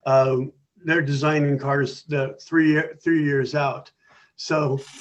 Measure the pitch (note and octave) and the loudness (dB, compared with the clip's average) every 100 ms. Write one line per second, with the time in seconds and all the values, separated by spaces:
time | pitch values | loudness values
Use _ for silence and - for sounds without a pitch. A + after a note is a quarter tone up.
0 | C3+ C3 C3 B2+ C#3 - _ _ D#3+ E3 | 0 4 4 0 -4 -10 _ _ -2 0
1 | C#3+ C#3 D3+ D3+ C#3+ C#3 C#3 C#3 C3+ - | 0 0 0 2 0 0 -2 -2 -2 -6
2 | - C#3+ C3+ - - E3 D#3 D3+ D#3+ - | -6 -4 -4 -8 -2 2 4 2 0 -4
3 | E3+ E3 D3 C#3 B2 D3 C#3+ A#2+ - _ | 0 0 2 0 0 -2 -2 -4 -12 _
4 | _ _ _ - - D#3 D3 C#3 - - | _ _ _ -14 -4 -2 0 -4 -8 -18